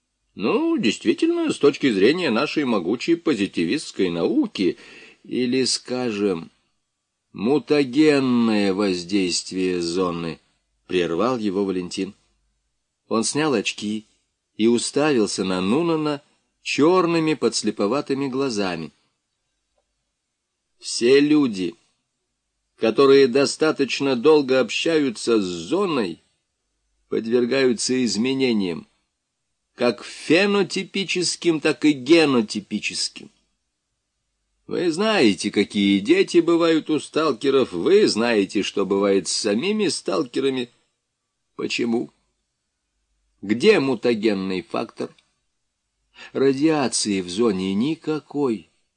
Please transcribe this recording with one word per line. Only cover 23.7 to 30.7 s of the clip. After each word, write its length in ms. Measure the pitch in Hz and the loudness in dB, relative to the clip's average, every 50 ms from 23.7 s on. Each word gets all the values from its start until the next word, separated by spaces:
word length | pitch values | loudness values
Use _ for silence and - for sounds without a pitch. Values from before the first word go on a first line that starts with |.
| 143 - 139 120 - - 139 139 131 | 0 0 -2 -4 -2 -4 -2 -2 -2
долго 420 | 117 113 156 156 151 139 123 131 131 | 2 4 4 4 4 4 2 2 0
общаются 840 | 120 104 - - - 165 165 156 143 131 104 - - 117 117 107 | 0 0 -2 -4 -2 0 0 0 0 0 -4 -4 -2 0 0 0
с 40 | 95 | 0
зоной, 760 | 90 87 85 82 95 151 190 208 180 151 127 104 85 78 - _ _ _ _ _ _ _ _ _ _ _ _ _ _ _ _ _ | -2 -6 -8 -6 -4 -2 -2 -2 -2 -2 -2 -4 -4 -6 -12 _ _ _ _ _ _ _ _ _ _ _ _ _ _ _ _ _
подвергаются 960 | - 107 107 110 113 120 123 120 117 131 139 131 127 113 - - - 127 127 127 | -6 -6 -6 -2 0 0 0 2 2 0 2 2 2 2 0 -2 -2 0 0 0
изменениям, 840 | 110 95 104 120 131 135 131 135 123 113 104 95 87 82 78 - _ _ _ _ _ _ _ _ _ _ _ _ _ _ _ _ _ _ | 0 -2 -2 -2 -2 0 0 0 0 2 0 0 -2 -4 -6 -10 _ _ _ _ _ _ _ _ _ _ _ _ _ _ _ _ _ _
как 280 | - 120 123 - - - | -2 0 0 0 -2 -10
фенотипическим, 1600 | - - - - - 156 180 202 202 202 202 185 143 | -18 -18 -14 0 2 4 4 4 2 2 0 -2 -2